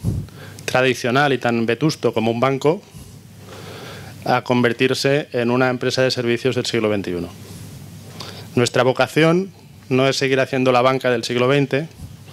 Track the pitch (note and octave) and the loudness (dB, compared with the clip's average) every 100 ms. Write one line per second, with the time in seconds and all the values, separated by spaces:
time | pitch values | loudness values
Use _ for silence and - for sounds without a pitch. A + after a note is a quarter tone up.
0 | - - - - - - - B2+ C3 B2+ | -4 -4 -8 -14 -18 -12 -2 2 2 2
1 | B2 C3 D3 B2+ B2 A#2 A2+ A#2 D3+ - | 0 2 2 2 0 0 0 0 0 0
2 | A#2+ A2+ A2+ A#2 C3 C3+ D3 F#3+ - - | 0 0 0 2 0 2 0 0 -6 -20
3 | - - - - - - - - - - | -20 -20 -20 -20 -20 -16 -16 -14 -16 -16
4 | - - - B2 - B2 A#2+ A2+ C3 B2+ | -16 -10 -2 0 2 2 2 2 0 2
5 | C#3+ C#3+ D3+ B2 A#2 B2 B2+ B2+ B2+ C3 | 2 0 0 -2 0 2 2 2 -2 0
6 | C3 B2+ A#2 A#2 C3 B2 A#2 A#2 G#2+ G#2 | 0 0 0 0 0 -2 -2 0 0 0
7 | F2 F2 E2+ - - - - - - - | -2 -6 -6 -12 -18 -16 -16 -18 -18 -18
8 | - - - - - B2+ A#2+ C3+ B2 B2+ | -18 -16 -14 -14 -4 0 2 4 2 2
9 | B2+ D3 D#3+ F3 F#3+ - - - - C3 | 0 4 4 4 -2 -10 -20 -20 -2 2
10 | C3+ C3 C3+ C3 B2+ C3 C3 B2 C3 C3 | 2 2 0 2 0 2 2 4 4 2
11 | B2+ A#2+ A2+ B2 B2 C#3+ C3+ C3+ D#3+ - | 0 0 0 0 2 2 2 0 -4 -10
12 | - - - | -18 -18 -18